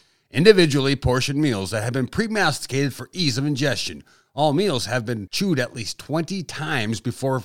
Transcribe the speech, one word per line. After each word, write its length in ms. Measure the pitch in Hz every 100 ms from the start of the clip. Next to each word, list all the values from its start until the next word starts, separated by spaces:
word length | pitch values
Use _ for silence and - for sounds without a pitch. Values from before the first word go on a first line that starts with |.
| _ _ _
Individually 640 | 117 185 202 165 139 135 139
portioned 460 | 127 127 127 143
meals 300 | 151 107 95
that 120 | 110
have 80 | 107
been 160 | 127 123
pre-masticated 840 | - 220 214 175 139 - 131 143
for 160 | 120 127
ease 260 | 175 160 120
of 80 | 143
ingestion. 560 | 139 143 113 - 76 - _ _
All 200 | - 151
meals 320 | 143 202 131 -
have 200 | 127 113
been 220 | 117 98
chewed 300 | - 196 147
at 160 | 120 -
least 240 | 113 -
twenty 420 | - 151 165 190
times 600 | 165 - 156 147 104 107
before 420 | 127 113 135 131